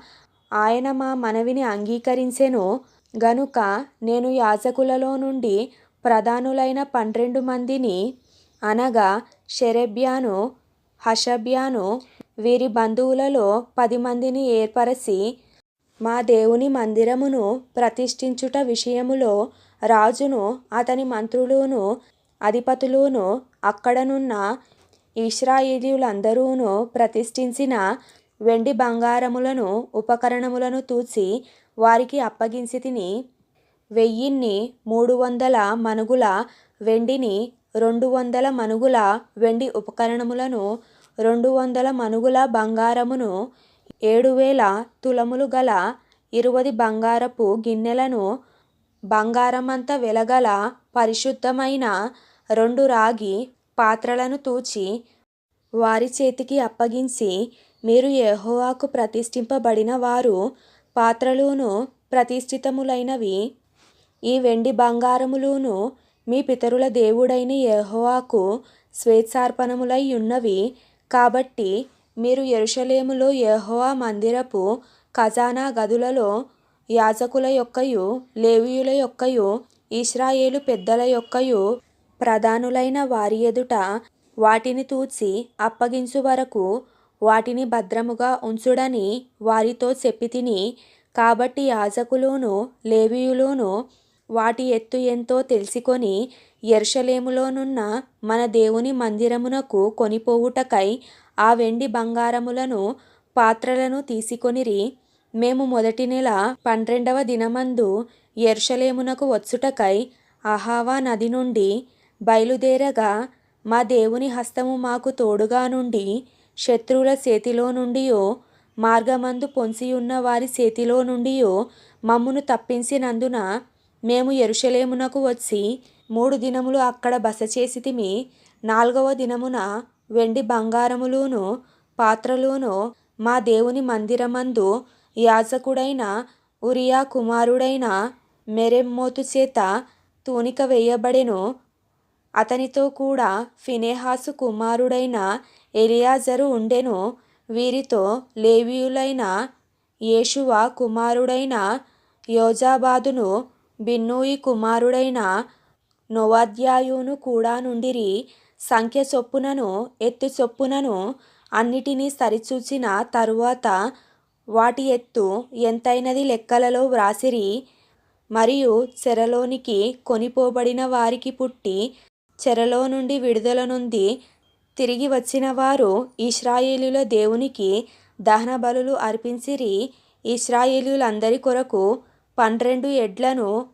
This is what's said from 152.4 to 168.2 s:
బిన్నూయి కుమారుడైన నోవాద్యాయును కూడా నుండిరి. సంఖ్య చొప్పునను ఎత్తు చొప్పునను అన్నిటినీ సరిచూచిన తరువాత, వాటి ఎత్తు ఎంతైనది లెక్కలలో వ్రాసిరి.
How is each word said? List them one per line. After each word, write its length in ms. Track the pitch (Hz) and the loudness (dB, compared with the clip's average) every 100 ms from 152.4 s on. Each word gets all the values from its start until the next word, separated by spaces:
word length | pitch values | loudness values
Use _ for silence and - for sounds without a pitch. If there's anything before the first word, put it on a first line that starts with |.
| 226 226 254 262 254 254 262 254 196 202 247 _ _ - | 2 4 2 4 2 2 0 0 0 -2 -4 _ _ -8
బిన్నూయి 560 | 214 240 226 247 269 277 | -2 -2 0 0 -2 -2
కుమారుడైన 1080 | 269 226 220 233 240 254 262 247 196 196 254 _ _ _ _ _ - | -2 0 0 2 2 2 0 0 0 -2 -4 _ _ _ _ _ -6
నోవాద్యాయును 1040 | 220 220 226 233 214 262 254 262 262 254 277 | 0 4 4 4 0 2 2 0 -2 -4 -6
కూడా 440 | 262 233 226 240 | -2 0 0 -2
నుండిరి. 640 | 254 233 254 247 202 202 254 _ _ _ | -4 -4 -2 -2 -2 -4 -6 _ _ _
సంఖ్య 400 | - 233 226 277 | 0 0 2 -2
చొప్పునను 880 | 269 262 247 269 277 277 208 190 254 - | 0 -2 -2 -4 -2 -2 -2 -4 -6 -4
ఎత్తు 240 | 226 247 269 | -4 -2 -4
చొప్పునను 880 | 277 240 - 269 277 277 190 202 262 _ _ _ | -2 -2 -2 -2 0 -2 -4 -6 -10 _ _ _
అన్నిటినీ 580 | 214 240 254 269 262 277 | -2 0 -2 -2 -2 -4
సరిచూచిన 920 | 277 233 220 226 254 240 277 233 196 | -2 0 0 -4 -8 -4 -4 -2 -2
తరువాత, 920 | 240 240 220 220 240 254 226 190 226 - _ _ _ _ - | -2 0 0 0 0 0 0 0 -2 -8 _ _ _ _ -2
వాటి 340 | 226 233 247 | 2 2 2
ఎత్తు 600 | 269 247 247 233 190 208 247 | 0 0 -2 -2 0 -2 -6
ఎంతైనది 680 | 240 233 233 247 247 254 262 | -2 -2 0 0 0 0 0
లెక్కలలో 640 | 277 226 - 240 247 240 262 | 0 -2 0 2 2 2 2
వ్రాసిరి. 760 | 240 202 214 262 233 196 233 - _ _ _ _ _ | 2 2 2 0 0 -2 -4 -8 _ _ _ _ _